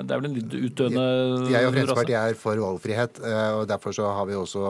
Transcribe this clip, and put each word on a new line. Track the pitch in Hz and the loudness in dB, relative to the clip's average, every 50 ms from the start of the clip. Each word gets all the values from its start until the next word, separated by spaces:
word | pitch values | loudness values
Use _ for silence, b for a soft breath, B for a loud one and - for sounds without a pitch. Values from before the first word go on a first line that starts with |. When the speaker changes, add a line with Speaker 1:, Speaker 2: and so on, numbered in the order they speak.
| 131 | -2
Speaker 1:
det | 127 131 | -2 -2
er | 127 135 | -2 -2
vel | 147 | -2
en | 143 123 | -4 -4
litt | 113 110 120 | -4 -4 -4
utdøende | 127 127 123 - - 139 120 117 127 131 127 127 127 127 127 127 127 127 127 | -4 -4 -2 0 0 0 2 2 2 2 2 2 2 2 2 0 0 2 2
Speaker 2:
Jeg, | 131 117 | 4 4
jeg | 123 | 4
og | 127 127 | 4 4
Fremskrittspartiet | 139 135 131 127 120 120 123 120 110 110 | 2 2 2 2 2 2 2 2 2 2
Speaker 1:
rase? | 113 | 0
Speaker 2:
er | 113 110 - | -2 -2 -2
for | 110 107 110 110 | -2 0 0 0
valgfrihet, | 95 95 85 - 110 107 110 120 120 - - - | -2 -2 -4 -4 -4 0 0 0 -2 -4 -6 -6
eh, | 117 110 110 110 107 107 107 | -2 0 0 0 0 0 0
og | 107 101 | 0 0
derfor | 104 98 - 101 95 | -2 -2 -2 -4 -4
så | - 107 101 101 | -2 -2 0 0
har | 101 101 95 | 0 -2 -2
vi | 101 98 | -2 -4
også | 92 85 - 101 98 98 | -4 -4 -4 -4 -2 0